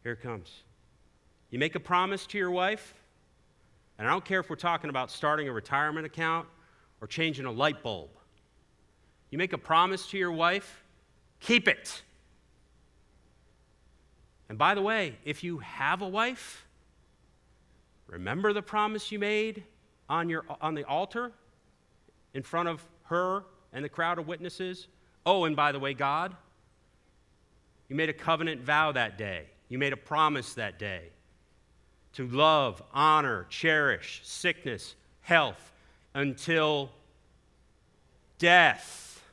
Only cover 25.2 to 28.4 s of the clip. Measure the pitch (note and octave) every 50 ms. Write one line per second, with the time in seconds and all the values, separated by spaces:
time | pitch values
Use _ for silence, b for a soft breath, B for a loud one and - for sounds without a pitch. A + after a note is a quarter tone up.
25.2 | _ E3+ G3 F#3+ E3+ D#3+ D3+ C#3 D3 D3 C#3 C#3 C3+ C#3 C#3 B2+ C#3 C#3 C#3+ D#3
26.2 | F3 F#3+ F#3 - _ _ _ _ _ _ _ _ _ _ _ _ _ _ _ _
27.2 | _ _ _ _ _ _ _ _ _ _ _ _ _ _ C3 D3+ D#3+ D#3 D3+ -
28.2 | - D#3+ E3 D3+